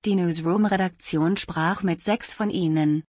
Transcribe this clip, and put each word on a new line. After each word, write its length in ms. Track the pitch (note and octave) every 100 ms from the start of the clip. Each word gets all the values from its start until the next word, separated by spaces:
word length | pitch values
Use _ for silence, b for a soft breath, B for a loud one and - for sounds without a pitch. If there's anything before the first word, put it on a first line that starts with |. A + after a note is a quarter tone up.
| -
Die 100 | G3
Newsroom-Redaktion 1200 | F3 E3 E3 F#3 G#3+ G3 F#3 - - D#3+ D#3+ G3
sprach 480 | - - D#3+ G3+
mit 180 | F#3+ E3+
sechs 320 | - A3 -
von 160 | - G#3+
ihnen. 540 | F#3+ E3+ D#3 D3+ D3+ D#3